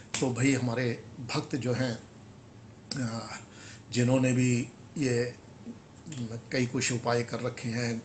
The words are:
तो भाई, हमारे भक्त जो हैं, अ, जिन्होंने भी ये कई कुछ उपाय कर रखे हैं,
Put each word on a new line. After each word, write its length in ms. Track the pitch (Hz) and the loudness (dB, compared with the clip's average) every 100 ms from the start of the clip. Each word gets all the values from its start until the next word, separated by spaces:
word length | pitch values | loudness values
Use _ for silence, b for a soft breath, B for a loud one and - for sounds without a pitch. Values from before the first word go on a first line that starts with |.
| B - | B 0
तो 140 | 131 | 0
भाई, 180 | 117 135 | 4 4
हमारे 520 | 127 120 117 123 120 - - | 4 2 2 0 -2 -8 -12
भक्त 360 | 120 156 - 139 | -4 -4 -2 -2
जो 160 | 120 | 0
हैं, 300 | 120 127 113 - - - - - - - - - 143 | 0 0 -2 -10 -18 -20 -20 -20 -20 -20 -20 -10 -4
अ, 420 | 117 113 107 - - B B B - | -4 -4 -8 -12 -14 B B B -2
जिन्होंने 400 | 123 123 131 127 | 2 6 6 6
भी 360 | 123 127 120 - - - - | 6 4 4 0 -10 -10 -2
ये 360 | 131 120 123 - - - - - - - - 139 113 117 - | 2 2 0 -6 -18 -16 -14 -14 -18 -18 -12 -8 -6 -8 -2
कई 140 | 131 123 | 0 2
कुछ 260 | 135 113 | 0 0
उपाय 300 | 120 120 120 | 0 2 2
कर 180 | 117 113 | 0 -4
रखे 280 | 120 120 120 | -4 -4 -4
हैं, 340 | 117 117 113 | -2 -2 -4